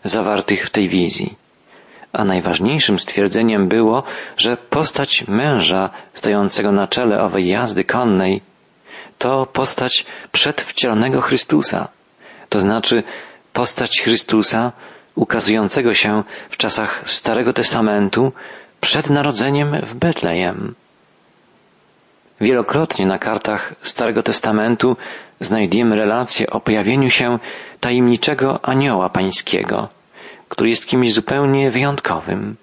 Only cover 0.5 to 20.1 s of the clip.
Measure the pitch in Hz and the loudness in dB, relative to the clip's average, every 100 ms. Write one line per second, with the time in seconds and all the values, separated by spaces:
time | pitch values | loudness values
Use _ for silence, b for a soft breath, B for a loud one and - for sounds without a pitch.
0.5 | 98 - 107 92 95 85 - - - _ | -2 0 0 2 2 2 0 -4 -10 _
1.5 | _ B B B B B - 101 92 90 | _ B B B B B -2 0 0 0
2.5 | 85 101 151 - 95 - - 101 107 113 | 0 0 0 0 0 -2 0 0 2 2
3.5 | 107 92 110 110 123 B B B B 113 | 2 2 4 4 2 B B B B -2
4.5 | 120 - 143 156 - 143 - 120 104 147 | -2 -2 -2 0 -2 -2 -2 0 0 2
5.5 | 127 92 92 95 B B - 104 104 98 | 2 2 0 -2 B B -4 0 0 0
6.5 | - 104 101 98 - 123 101 95 95 90 | 0 2 0 0 0 2 2 2 0 0
7.5 | 101 120 98 - 123 123 95 92 98 - | 0 0 -2 0 0 2 2 2 -2 -4
8.5 | _ _ _ B B B _ 123 135 131 | _ _ _ B B B _ -2 0 0
9.5 | - 135 - 127 - B B B - 143 | -2 -2 -2 -2 -2 B B B 0 0
10.5 | 151 - - 127 107 127 135 - 131 - | -2 -8 -2 0 2 2 0 2 0 2
11.5 | - - 50 - - _ _ B B B | 2 2 -2 -6 -14 _ _ B B B
12.5 | 104 98 110 113 117 B B B B _ | 0 2 0 2 0 B B B B _
13.5 | - 123 - 123 - - 113 - 110 95 | -4 -2 -2 -2 -2 0 0 2 2 2
14.5 | 113 123 - B B B - 110 113 92 | 2 -2 -6 B B B -4 -2 0 0
15.5 | 110 101 - 120 101 107 107 101 B B | 0 2 2 2 2 2 0 -2 B B
16.5 | - 110 - 104 - - - - 113 120 | -4 -2 -2 -2 -6 -2 -2 0 0 0
17.5 | 117 113 123 107 104 101 110 135 B B | 0 0 2 2 2 2 2 0 B B
18.5 | B B _ - 156 151 143 143 113 131 | B B _ -2 0 2 2 2 0 0
19.5 | 143 147 147 110 117 170 | 0 0 -2 -6 -2 -2